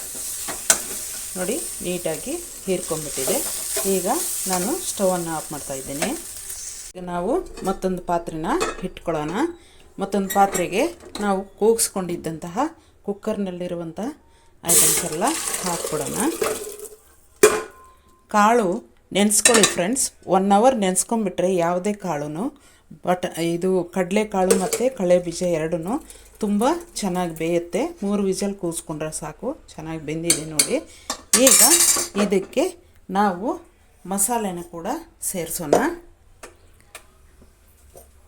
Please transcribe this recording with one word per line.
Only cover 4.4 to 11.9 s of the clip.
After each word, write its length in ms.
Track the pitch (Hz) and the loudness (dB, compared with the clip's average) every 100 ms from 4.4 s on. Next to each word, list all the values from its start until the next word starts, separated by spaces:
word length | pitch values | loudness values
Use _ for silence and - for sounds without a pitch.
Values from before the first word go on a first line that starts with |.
| 190 | -2
ನಾನು 180 | 180 196 370 - | -2 0 -2 -4
ಸ್ಟವನ್ನು 420 | - 190 180 165 156 | 0 2 2 -2 -6
ಆಫ್ 120 | - | -6
ಮಾಡ್ತಾಯಿದ್ದೀನಿ. 560 | 147 - 135 131 143 190 330 - - - - - - - | -10 -8 -8 -8 -4 -4 -4 -8 -14 -12 -12 -12 -12 -14
ಈಗ 120 | 185 180 | -12 -6
ನಾವು 200 | 175 190 359 - - 190 | -4 0 -2 -4 -6 -4
ಮತ್ತೊಂದು 340 | 190 190 180 - | -2 -2 -2 -2
ಪಾತ್ರೆನ 380 | 170 170 160 170 339 - - 180 | -2 -2 -6 -2 0 -2 -4 -10
ಇಟ್ಕೊಳ್ಳೋಣ. 460 | - - 160 151 196 339 - - - - - | -6 -4 -2 -2 -2 -2 -4 -18 -20 -18 -8
ಮತ್ತೊಂದು 280 | 196 202 190 202 | -2 0 2 6
ಪಾತ್ರೆಗೆ 460 | 196 190 160 185 339 - - - | 6 4 0 0 0 -2 -14 -4
ನಾವು 160 | 208 196 202 - | 0 0 -2 2
ಕೂಗಿಸ್ಕೊಂಡಿದ್ದಂತಹ 1000 | 214 226 - | 4 4 2